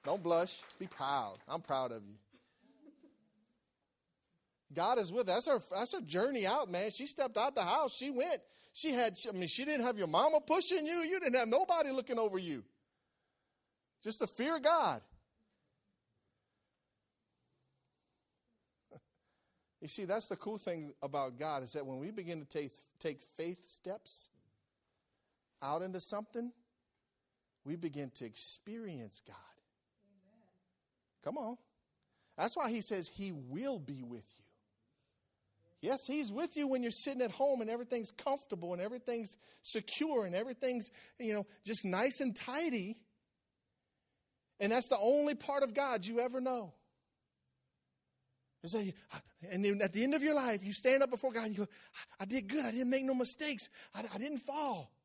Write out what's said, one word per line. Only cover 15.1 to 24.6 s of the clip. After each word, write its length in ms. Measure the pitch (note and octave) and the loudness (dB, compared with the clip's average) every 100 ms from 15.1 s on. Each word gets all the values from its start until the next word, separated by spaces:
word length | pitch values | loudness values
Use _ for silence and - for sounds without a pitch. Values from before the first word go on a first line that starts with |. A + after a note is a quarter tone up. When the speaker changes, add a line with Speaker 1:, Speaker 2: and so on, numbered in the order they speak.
| - _ _ _ _ _ _ _ _ _ _ _ _ _ _ _ _ _ _ _ _ _ _ _ _ _ _ _ _ _ _ _ _ _ _ _ _ _ | -20 _ _ _ _ _ _ _ _ _ _ _ _ _ _ _ _ _ _ _ _ _ _ _ _ _ _ _ _ _ _ _ _ _ _ _ _ _
Speaker 1:
<laughs> 80 | - _ _ _ _ _ _ _ _ | -20 _ _ _ _ _ _ _ _
You 60 | F3 | -6
see, 160 | - | -4
that's 240 | F3+ G#3+ - | 0 -2 -2
the 80 | F3+ | -6
cool 220 | G3+ G#3+ | -6 -6
thing 340 | - E3+ D3 - | -4 -6 -8 -8
about 360 | C#3 C#3+ C3+ B2 | -4 -2 -2 -4
God 240 | D#3 C#3+ | -4 -4
is 100 | B2+ | -4
that 140 | D3+ C3+ | -6 -4
when 140 | C3 | -6
we 100 | D#3+ | -6
begin 280 | A3 E3+ E3 | -8 -8 -8
to 60 | C#3+ | -6
take, 240 | D#3 C#3 - - _ | -6 -6 -10 -20 _
take 240 | E3 C#3 - - | -6 -6 -14 -8
faith 300 | E3 F3+ - | -6 -6 -12
steps 600 | - F#3 G#3 - - - _ _ _ | -10 -8 -10 -8 -10 -12 _ _ _